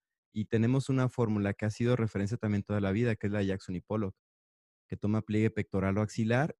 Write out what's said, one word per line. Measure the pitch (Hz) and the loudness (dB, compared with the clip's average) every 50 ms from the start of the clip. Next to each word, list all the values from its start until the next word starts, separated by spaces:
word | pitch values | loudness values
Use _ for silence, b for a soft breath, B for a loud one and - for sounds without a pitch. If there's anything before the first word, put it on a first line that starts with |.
| _ _ _ _ _ _ _ | _ _ _ _ _ _ _
y | 107 107 | -6 -4
tenemos | - - 110 113 117 131 135 131 - | 0 0 2 2 4 2 2 0 0
una | 135 131 127 123 | 0 2 0 0
fórmula | - - 120 107 107 104 101 101 101 | 0 0 0 0 2 0 0 0 -2
que | - 107 | -2 -4
ha | 107 | -4
sido | 110 - 120 120 123 | -2 0 2 2 2
referencia | 117 113 104 - 98 101 95 120 | 2 0 -2 -2 -2 -2 -2 -2
también | - - 107 104 101 - | -2 -2 0 0 0 0
toda | - 104 104 | -2 -2 0
la | 101 98 | 0 0
vida, | 98 110 120 120 107 | 0 0 0 0 0
que | - - | -2 -2
es | 101 101 | -2 -2
la | 104 98 | 0 0
Jackson | 95 95 101 - - 92 | -2 -2 -4 -6 -8 -8
y | 87 | -8
Pollock, | - - 107 110 104 95 - _ _ _ _ _ _ _ _ _ _ _ _ _ _ | -6 -4 -4 -4 -4 -4 -8 _ _ _ _ _ _ _ _ _ _ _ _ _ _
que | _ - | _ -8
toma | - - 104 107 110 - | -4 -2 0 0 0 0
pliegue | - 104 107 110 110 | 0 2 2 2 2
pectoral | - 107 - - - 98 92 95 95 | 2 -2 -4 -2 -2 0 0 2 2
o | 104 | 0
axilar | 107 107 - - 113 110 117 123 147 165 - | -2 -2 -2 -2 0 2 2 2 0 -2 -4